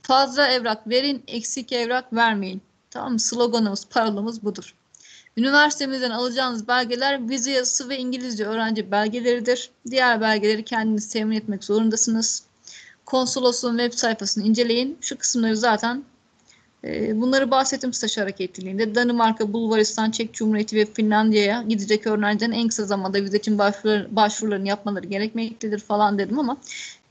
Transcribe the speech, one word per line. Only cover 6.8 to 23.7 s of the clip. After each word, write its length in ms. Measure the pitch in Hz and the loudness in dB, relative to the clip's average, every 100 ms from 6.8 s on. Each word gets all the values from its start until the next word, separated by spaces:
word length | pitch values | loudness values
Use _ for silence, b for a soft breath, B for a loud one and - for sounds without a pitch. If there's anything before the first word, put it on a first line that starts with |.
| 240 247 269 277 233 | 0 0 0 0 -2
vize 220 | 262 262 | -4 -2
yazısı 380 | 269 254 - 247 | 0 0 -2 -4
ve 100 | 269 | -6
İngilizce 460 | 254 254 254 214 | -4 -6 -6 -4
öğrenci 460 | 208 220 220 220 190 | -4 -2 0 -2 0
belgeleridir. 800 | 202 214 240 240 240 240 247 - _ - | 0 0 0 0 0 2 -2 -2 _ -4
Diğer 300 | 262 254 226 | 2 2 4
belgeleri 440 | 220 214 208 220 | 2 2 2 0
kendiniz 440 | 220 233 220 214 214 | -2 -2 0 0 -2
temin 280 | 226 214 220 | -4 -2 -2
etmek 280 | 214 196 | -4 -6
zorundasınız. 800 | - 208 220 220 - 226 226 - - _ B B B B - | 0 2 2 2 2 2 0 -2 -10 _ B B B B -2
Konsolosluğun 720 | 262 254 262 247 240 247 233 | 0 0 2 2 2 0 0
web 200 | 240 240 | -2 0
sayfasını 460 | 240 226 196 214 | -2 -2 -4 0
inceleyin. 540 | 208 220 240 233 262 330 | 2 2 2 2 -2 -6
Şu 180 | - 262 | -10 -6
kısımları 380 | - 240 226 220 | -4 0 0 2
zaten, 480 | 240 214 233 254 285 _ _ _ b b b _ | 2 2 0 -4 -8 _ _ _ b b b _
e, 360 | - - 220 214 | -8 -4 -2 0
bunları 300 | 254 269 269 | 2 2 4
bahsettim 420 | 262 262 269 262 | 2 2 -2 -4
staj 260 | 240 220 220 | -4 -4 -2
hareketliliğinde. 760 | 196 196 185 185 185 196 220 | -4 -4 -8 -8 -6 -2 0
Danimarka, 580 | 214 240 233 226 226 214 | 2 2 4 2 2 -2
Bulgaristan, 580 | 220 226 220 214 - 220 | -2 2 2 2 0 -2
Çek 240 | 220 226 | -2 -6
Cumhuriyeti 420 | - 214 214 214 214 | -2 0 0 2 2
ve 100 | 214 | 2
Finlandiya'ya 760 | - 214 214 220 214 202 220 | 2 2 4 4 4 4 2
gidecek 440 | 214 220 196 214 220 | 0 -2 2 0 2
öğrencilerin 460 | 214 208 208 226 | 0 2 2 0
en 160 | 226 233 | 0 -2
kısa 160 | 226 | -2
zamanda 380 | 202 196 190 196 | -2 -2 -2 -2
vize 160 | 196 202 | 0 0
için 200 | 214 208 | 2 2
başvuru-, 580 | 202 | 2